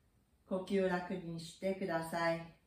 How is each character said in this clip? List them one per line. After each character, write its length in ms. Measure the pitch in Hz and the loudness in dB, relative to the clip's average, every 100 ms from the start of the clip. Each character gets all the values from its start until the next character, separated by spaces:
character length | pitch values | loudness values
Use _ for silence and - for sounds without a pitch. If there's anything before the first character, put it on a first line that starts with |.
| _ _ _ _ - | _ _ _ _ -4
呼 140 | 190 | -4
吸 260 | 185 196 185 | 2 4 4
楽 240 | 180 175 | 2 0
に 260 | 180 165 165 | -4 -4 -8
し 200 | - - | -8 -4
て 160 | 190 190 | -2 0
く 100 | 185 | 0
だ 180 | 165 165 | 0 0
さ 240 | 170 170 | 0 2
い。 220 | 165 - - | 0 -4 -16